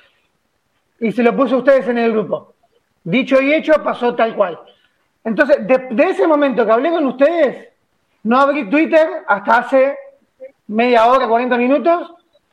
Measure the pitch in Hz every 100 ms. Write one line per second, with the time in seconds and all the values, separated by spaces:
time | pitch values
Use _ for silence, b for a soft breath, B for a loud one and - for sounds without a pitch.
0 | b b b _ _ _ _ _ _ _
1 | 226 240 233 196 262 254 254 269 233 240
2 | 233 220 165 156 - _ _ _ _ _
3 | 175 220 - 269 269 311 302 294 269 220
4 | 247 233 226 214 185 160 - _ _ _
5 | _ _ 226 202 277 269 202 262 254 226
6 | 339 370 359 294 285 233 220 226 294 339
7 | 277 - 285 339 269 - - _ _ _
8 | _ _ 214 254 277 285 202 285 320 320
9 | 320 381 - 202 - 233 226 269 269 277
10 | - _ _ _ 262 _ - 214 247 240
11 | 233 262 247 226 247 240 247 285 330 349
12 | 349 - _ _ _